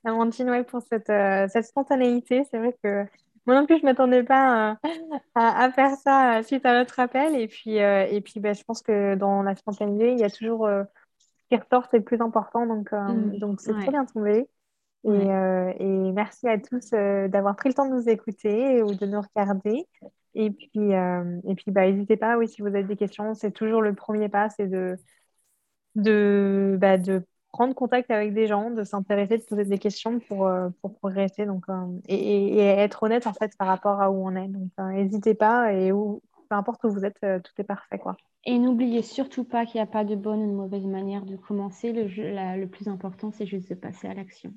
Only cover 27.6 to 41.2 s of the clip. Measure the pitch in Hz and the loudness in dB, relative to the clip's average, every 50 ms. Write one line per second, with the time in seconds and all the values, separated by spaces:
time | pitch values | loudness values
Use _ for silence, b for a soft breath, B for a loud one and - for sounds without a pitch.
27.6 | 233 254 269 - 262 240 254 247 247 _ 233 214 208 214 202 214 220 214 208 202 | 0 0 0 -2 -2 0 0 -2 0 _ -2 0 0 -2 0 0 2 2 2 -2
28.6 | 208 233 240 226 208 190 - 202 190 _ 214 202 202 190 226 226 226 - 214 202 | -2 -4 -4 -6 -6 -4 -4 -6 -2 _ 0 0 0 0 0 -2 -2 -4 -4 -4
29.6 | 208 202 202 196 - 214 196 - - 226 233 240 - _ 208 196 190 190 185 185 | -2 0 -2 -2 -2 -4 -4 -4 -6 -4 -4 -4 -6 _ -4 0 0 0 0 0
30.6 | 185 180 180 _ _ 196 208 _ - 196 190 196 196 190 190 - 208 208 196 185 | -2 -4 -8 _ _ -14 -12 _ -8 -6 -2 -2 -2 -2 _ -4 -6 -4 -4 -8
31.6 | 180 - 190 185 180 180 180 180 - - 196 196 196 208 208 202 196 196 - 214 | -6 -6 -8 -6 -6 -8 -10 -12 -6 -4 -4 -2 0 0 0 0 0 2 4 4
32.6 | 202 202 196 196 208 208 208 - - 214 226 240 240 226 196 - 220 208 - _ | 4 6 6 4 2 0 0 -2 -2 0 0 0 0 -2 -4 -4 -6 -6 -4 _
33.6 | 196 190 190 185 - 208 202 202 196 196 196 190 190 190 185 185 185 196 196 196 | -2 0 0 0 0 -2 0 2 2 0 0 -2 -4 -4 -6 -6 -6 -6 -8 -8
34.6 | 185 185 _ - 190 190 190 196 202 190 208 214 202 226 214 214 214 214 233 247 | -10 -10 _ -8 -8 -6 -2 -2 -2 0 -2 0 2 0 2 4 4 4 4 4
35.6 | 240 220 202 190 190 190 196 202 214 208 202 - _ _ _ _ _ _ 214 202 | 2 2 2 2 2 2 0 0 -2 -4 -6 -8 _ _ _ _ _ _ -4 -2
36.6 | 196 - 233 - - 226 202 202 190 202 202 _ - 202 190 185 180 - _ - | -2 -4 -6 -2 -2 -2 -2 -2 -4 -6 -6 _ -4 -2 -2 -2 -4 -10 _ -10
37.6 | 202 - 202 196 - _ 202 196 - 185 190 _ _ _ _ _ _ - 247 240 | -8 -8 -8 -10 -8 _ -12 -10 -8 -10 -10 _ _ _ _ _ _ -2 0 2
38.6 | 240 254 254 226 254 240 233 233 220 - - - 269 269 - - 240 - - 233 | 2 2 2 0 0 0 -2 -2 -4 -4 -6 -6 -6 -6 -6 -10 -8 -4 -4 -4
39.6 | 233 226 - 226 214 202 214 220 214 202 214 202 196 214 214 214 214 208 202 196 | -4 -4 -4 -6 -6 -4 -4 -4 -4 -2 -4 -4 -4 -4 -4 -2 -2 -4 -4 -6
40.6 | 196 190 196 202 190 196 190 190 196 196 196 202 | -6 -8 -8 -6 -6 -6 -6 -6 -6 -6 -8 -8